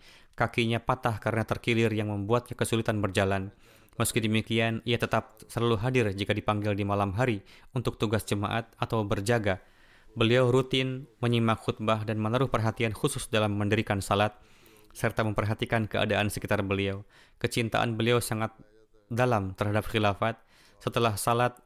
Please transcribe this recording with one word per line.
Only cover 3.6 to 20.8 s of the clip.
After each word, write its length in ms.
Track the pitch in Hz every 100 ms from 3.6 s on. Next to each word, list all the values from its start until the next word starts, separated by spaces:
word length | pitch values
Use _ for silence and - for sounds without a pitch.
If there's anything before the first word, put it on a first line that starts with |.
| - - -
Meski 240 | - 110 -
demikian, 640 | 110 110 - 113 113 113
ia 160 | - 117
tetap 400 | - 113 - - -
selalu 320 | 113 117 113
hadir 280 | 123 127 107
jika 240 | 95 101
dipanggil 400 | 101 104 107 104
di 80 | 101
malam 320 | 101 101 101
hari 320 | 95 131 101 - - -
untuk 240 | 127 117
tugas 320 | - 110 107 -
jemaat 400 | 104 101 107 113
atau 320 | - 117 113 104
berjaga. 560 | 104 101 120 104 92 - - - - - -
Beliau 320 | 113 123 123
rutin 560 | 127 131 131 131 131 143 -
menyimak 400 | 120 120 113 110
khutbah 400 | - - 110 110
dan 160 | 107 107
menaruh 320 | 107 120 135
perhatian 400 | 117 110 - 113
khusus 400 | 104 147 - -
dalam 240 | 110 107
mendirikan 480 | 104 104 107 110 101
salat, 320 | - 101 104 - - - - - -
serta 320 | - 117 -
memperhatikan 640 | 110 104 104 110 113 117 107
keadaan 400 | 101 104 98 104
sekitar 400 | - - 104 98
beliau. 400 | 98 98 98 - - - -
Kecintaan 560 | 120 - 113 110 117
beliau 240 | 113 117 120
sangat 320 | - 110 110 - - _ _ _ -
dalam 480 | 117 127 113 95
terhadap 320 | 92 104 104 -
khilafat. 560 | 113 104 95 113 113 _ _ - -